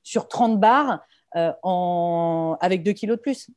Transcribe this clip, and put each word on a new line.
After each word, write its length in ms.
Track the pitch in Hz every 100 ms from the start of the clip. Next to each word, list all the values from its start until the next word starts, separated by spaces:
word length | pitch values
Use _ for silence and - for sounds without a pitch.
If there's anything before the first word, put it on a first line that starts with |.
sur 240 | - - -
trente 320 | - 233 214
barres, 460 | 214 262 277 170 - _ _ 170
euh, 160 | 165 -
en, 920 | 185 180 180 175 175 170 170 165 160 160
avec 220 | 180 185
deux 120 | 175
kilos 240 | 202 208 233
de 40 |
plus. 260 | 277 254 -